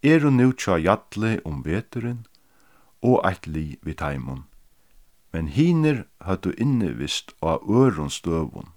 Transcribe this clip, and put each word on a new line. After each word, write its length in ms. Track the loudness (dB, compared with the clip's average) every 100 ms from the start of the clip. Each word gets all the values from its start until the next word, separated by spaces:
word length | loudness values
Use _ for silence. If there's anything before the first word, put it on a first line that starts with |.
| 6
eru 240 | 4 6
nú 220 | 6 4
hjá 240 | 2 0 2
Jarli 600 | 2 0 _ -4 -2 -2 -4
um 180 | -8 -4
veturin, 600 | -4 -4 -8 -8 -10 -14 _ _ _ _ _ _ _
og 220 | 2 4 2
eitt 220 | -4 -6
lið 280 | -6 -6 -10
við 160 | -10 -6
teimum. 440 | -6 -6 -8 -10 -14 -20 _ _ _ -20 -20 _ _
Men 160 | -8 -4
hinir 540 | 0 2 4 2 0 -6 _
høttu 320 | -6 -4 -4 -2
innivist 720 | 0 0 -2 -4 -6 -6 -10 _
á 160 | -2 -2
øðrum 540 | 0 4 4 2 -6
støðum. 560 | -6 -4 -4 -4 -8 -18